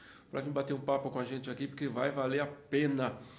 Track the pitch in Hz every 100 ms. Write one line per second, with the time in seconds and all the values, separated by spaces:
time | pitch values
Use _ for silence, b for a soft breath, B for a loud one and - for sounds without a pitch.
0 | B B B 139 143 143 139 135 139 139
1 | 135 127 120 131 131 123 135 139 143 117
2 | 139 143 131 139 143 - - 139 147 135
3 | 123 - B